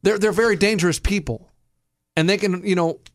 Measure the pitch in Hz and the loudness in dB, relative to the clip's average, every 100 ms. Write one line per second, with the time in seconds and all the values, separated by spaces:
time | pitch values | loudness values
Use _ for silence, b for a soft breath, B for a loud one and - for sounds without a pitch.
0 | 190 208 214 185 233 190 202 214 175 156 | -2 2 0 2 2 2 0 2 0 0
1 | - 196 151 113 - _ _ _ _ _ | -2 -4 -4 -10 -12 _ _ _ _ _
2 | _ - 165 202 202 180 202 185 165 - | _ -2 0 0 -2 -2 -2 0 0 -4
3 | - | -14